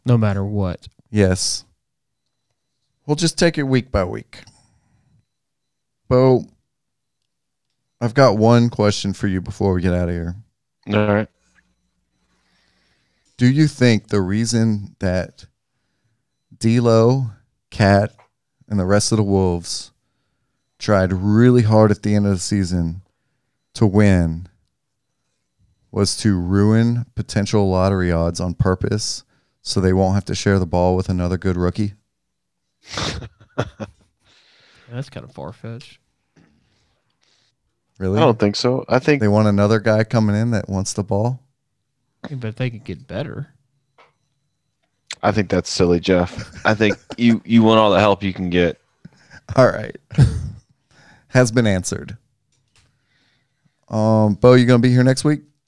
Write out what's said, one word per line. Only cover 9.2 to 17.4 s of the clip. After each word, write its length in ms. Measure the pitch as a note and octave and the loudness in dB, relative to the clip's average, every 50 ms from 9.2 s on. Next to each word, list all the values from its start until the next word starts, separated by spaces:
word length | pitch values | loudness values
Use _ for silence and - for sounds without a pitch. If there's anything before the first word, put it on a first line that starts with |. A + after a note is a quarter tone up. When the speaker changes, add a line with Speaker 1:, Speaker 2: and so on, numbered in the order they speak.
| - | -4
Speaker 2:
you 140 | G2+ F#2 F#2 | -4 -2 -4
before 320 | F2 - G2+ - G2 G2 F#2 | -6 -8 -6 -4 -2 -2 0
we 60 | F2+ | 0
get 120 | F2 F#2 F2 | 0 0 0
out 140 | F2+ F2+ E2+ | 0 -2 -2
of 60 | F2 | -4
here. 220 | E2+ E2 E2+ F2 G#2 - _ _ _ _ _ _ _ _ - | -6 -8 -8 -10 -12 -16 _ _ _ _ _ _ _ _ -2
Speaker 3:
All 140 | G#2 G#2+ G#2+ | 0 0 2
right. 220 | G#2 G#2 G#2 A2 - _ _ _ _ _ _ _ _ _ _ _ _ _ _ _ _ _ _ _ _ _ _ _ _ _ _ _ _ _ _ _ _ _ _ _ _ _ _ _ _ _ | 2 0 0 -2 -4 _ _ _ _ _ _ _ _ _ _ _ _ _ _ _ _ _ _ _ _ _ _ _ _ _ _ _ _ _ _ _ _ _ _ _ _ _ _ _ _ _
Speaker 2:
Do 100 | - B2 B2 | -2 0 2
you 200 | C3+ D3 D#3 D3 | 2 2 2 0
think 400 | - - C3 A#2+ A2+ G#2 - - | 0 0 2 2 2 0 0 -2
the 120 | - G#2 | -2 -2
reason 760 | F#2+ F2+ G2 A2 A#2 A2 A#2 A2+ A2+ A2+ G#2+ G2+ G2+ - - _ | -2 -2 -2 -2 -2 -2 0 0 0 0 0 -2 -6 -10 -10 _
that 480 | - F#2+ F2+ F#2 F2 - - - - - _ _ _ _ _ _ _ _ _ _ _ _ _ _ _ _ _ _ _ _ - - | -4 -4 -4 -4 -6 -8 -12 -20 -20 -20 _ _ _ _ _ _ _ _ _ _ _ _ _ _ _ _ _ _ _ _ -10 -4
D'Lo, 720 | - A#2 A#2 B2 A#2 A#2 A2+ A2+ A2+ A#2+ C3 C3+ C3 A2+ - - | -2 0 2 2 2 4 4 4 4 4 2 0 -2 -4 -8 -12